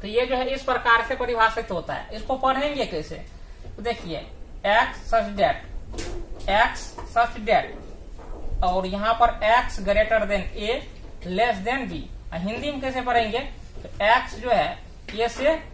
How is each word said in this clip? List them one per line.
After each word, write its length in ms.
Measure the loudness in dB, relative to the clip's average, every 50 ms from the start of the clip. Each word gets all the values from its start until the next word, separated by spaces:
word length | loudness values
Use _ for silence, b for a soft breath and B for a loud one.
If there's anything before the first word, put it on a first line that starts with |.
| -8
तो 60 | 2
ये 180 | 2 2 2
जो 100 | 4 2
है 120 | 0 0 0
इस 120 | -2 -2 0
प्रकार 400 | 0 0 2 6 6 6 6 6 2
से 60 | -2
परिभाषित 540 | -2 0 0 4 4 4 4 4 0 -4 -4
होता 240 | -4 -4 -4 -4 -6
है। 220 | -6 -6 -8 -10
इसको 200 | -10 -4 -4 -2
पढ़ेंगे 500 | 2 2 2 2 2 0 -2 0 -2 -4
कैसे, 300 | -2 -2 -6 -6 -6 -10 -12 -12 B B B B B B B B
तो 160 | B -12 -6 -4
देखिए 360 | -4 -4 -4 -4 -8 -8 -8 -8 -10 -14 -14 -14 -12 -12 -2 2 4
एक्स 420 | 6 6 4 2 -2 -10 -4 2
सच 220 | 2 2 2 2 2
दैट, 300 | 2 4 4 4 0 -6 -10 -10 -10 -8 -8 -8 -8 -6 -6 -6 -8 -8 -8 -10 -6 -2 2
एक्स 300 | 4 4 4 4 2 -4 -10 -12 -12 -12 -14 -2
सच 300 | 2 2 2 2 0 -4
दैट, 340 | 2 4 4 4 4 2 -8 -12 -12 -14 -14 -14 -14 -14 -14 -14 -10 -10 -10 -6 -4 -4 0 2 2
और 220 | 2 2 2 0
यहाँ 260 | 0 -2 0 2 2 4
पर 160 | 4 4 4 4 2 4
एक्स 340 | 4 6 6 4 2 -4 -4
greater 400 | 0 2 4 4 4 4 4 2 2
than 220 | 2 0 0 -2 -4 -6 -4
A, 200 | -2 -2 -2 -2 -4 -10 -14 -14 -14 -14 -14 -10 -8 -4
less 340 | 2 2 2 2 2 0 0
than 240 | -2 -2 -2 -2 -6
B। 140 | -6 -8 -10 -10 -12 -12 -12 -8 -6
हिंदी 340 | -4 -4 -4 -4 -2 -4 -4
में 100 | -4 -2
कैसे 200 | -4 -2 -2 -2 0
पढ़ेंगे, 360 | 2 4 4 4 2 0 -4
तो 500 | -4 -4 -10 -12 -14 -14 -12 -12 -12 -12 -4 0 6
एक्स 320 | 6 6 6 4 0 -8 -6
जो 120 | 0 2
है 340 | 4 4 4 2 -2 -8 -12 -16 -16 -16 -14 -10 -2
ए 140 | 0 0 0
से 260 | 0 2 2 2 2 2 -2 -10